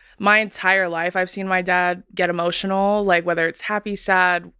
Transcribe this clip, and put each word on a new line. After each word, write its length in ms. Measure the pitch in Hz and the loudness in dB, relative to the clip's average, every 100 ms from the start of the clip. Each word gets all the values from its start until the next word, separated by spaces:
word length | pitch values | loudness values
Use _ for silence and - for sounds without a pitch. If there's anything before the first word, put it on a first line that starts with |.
| _ - | _ -4
My 180 | 208 214 | 2 2
entire 500 | 214 - 185 190 180 | 2 -2 0 2 2
life, 280 | 165 175 185 | -2 -2 -2
I've 120 | 185 | -2
seen 200 | - 190 | -4 -2
my 120 | 185 | -2
dad 440 | 180 180 180 180 - | 0 0 0 -2 -6
get 160 | - 175 | -4 -2
emotional, 720 | 175 175 175 190 190 196 208 | 0 -2 -2 -2 0 2 2
like, 220 | 202 175 175 | 2 2 2
whether 220 | 170 165 | 0 -2
it's 140 | - | -4
happy, 340 | - 208 208 196 | -6 -6 -4 -4
sad, 560 | - 185 180 175 175 _ | 0 2 4 0 -4 _